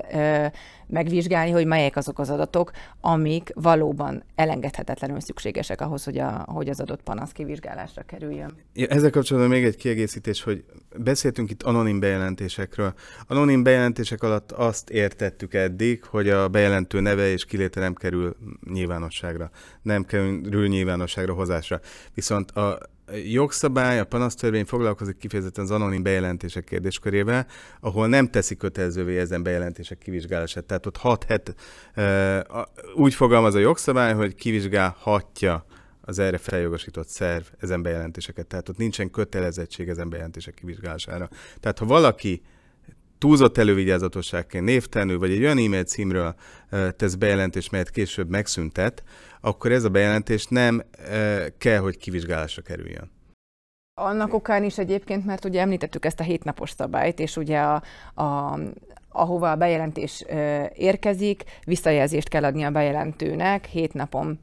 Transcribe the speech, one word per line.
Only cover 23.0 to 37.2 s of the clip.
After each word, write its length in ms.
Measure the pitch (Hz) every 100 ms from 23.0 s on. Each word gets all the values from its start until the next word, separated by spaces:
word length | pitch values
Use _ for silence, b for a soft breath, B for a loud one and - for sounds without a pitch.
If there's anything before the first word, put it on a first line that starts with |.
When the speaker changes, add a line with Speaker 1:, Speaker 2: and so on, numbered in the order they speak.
| - 104
Speaker 2:
jogszabály, 720 | 101 120 143 - 147 131 127 120
a 60 |
panasztörvény 600 | 95 120 123 - 120 110
foglalkozik 520 | 101 123 113 101 98 90
kifejezetten 480 | 104 104 92 104
az 60 | 95
anonim 320 | 107 101 95
bejelentések 640 | 95 95 92 87 87 90
kérdéskörével, 840 | - 90 92 - 104 101 101 127 123 B B B
ahol 260 | 110 98 113
nem 220 | 135 127
teszi 260 | 107 - 101
kötelezővé 640 | 98 98 90 87 90 90
ezen 240 | 87 90
bejelentések 560 | 87 87 87 85 85 90
kivizsgálását. 640 | - 90 85 87 82 87
Tehát 220 | - 95 101
ott 100 | -
hat 280 | 123 110
het-, 300 | - 107 - - B B B
ö, 420 | - 101 98 95 135
a, 300 | - 117 - - 92
úgy 200 | 98 139
fogalmaz 400 | - 127 117 110
a 40 | 101
jogszabály, 560 | 107 - - 127 117
hogy 200 | 107 101
kivizsgálhatja 1300 | - 120 110 98 101 92 - 110 104 - - 95 82 - b b b
az 180 | - 92
erre 200 | 95 90
feljogosított 680 | - 90 85 82 - 82 80
szerv 360 | -